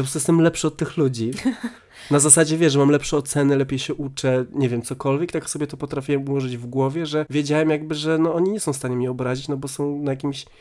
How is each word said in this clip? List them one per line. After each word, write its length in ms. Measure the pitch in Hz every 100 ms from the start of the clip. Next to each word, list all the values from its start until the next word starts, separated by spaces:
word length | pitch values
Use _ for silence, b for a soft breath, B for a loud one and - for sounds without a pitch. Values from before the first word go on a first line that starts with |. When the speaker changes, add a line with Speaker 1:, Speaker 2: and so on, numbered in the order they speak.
Speaker 1:
prostu 140 | 135 156
jestem 220 | - 165
lepszy 260 | 165 - 156
od 100 | -
tych 200 | 156 -
ludzi. 340 | 135 117 113
Speaker 2:
<laughs> 40 | - 262 233 240 B B B B
Speaker 1:
Na 80 | 143
zasadzie, 380 | 147 165 156 160
wiesz, 140 | 165
że 60 | 139
mam 120 | 139
lepsze 260 | 143 - 151
oceny, 400 | 135 147 139 139
lepiej 220 | 135 135
się 160 | -
uczę, 500 | 151 139 139 135 127 123
nie 160 | 143 127
wiem, 140 | 120
cokolwiek, 500 | - 135 139 143 175
tak 180 | 160 -
sobie 160 | 147 143
to 100 | 139
potrafiłem 520 | 143 139 139 143 139
ułożyć 280 | 139 131 120
w 100 | 120
głowie, 400 | 135 135 160 156
że 200 | 151 151
wiedziałem 400 | 143 143 151 160
jakby, 240 | 151 156
że 240 | 151 160 160
no, 160 | 165
oni 160 | 165 185
nie 100 | 214
są 120 | 160
w 40 | 139
stanie 200 | 127 123
mnie 140 | 127
obrazić, 380 | 127 123 127 135
no 80 | 139
bo 120 | 143
są 340 | - 143 143
na 100 | 143
jakimś 340 | 135 143 135 - b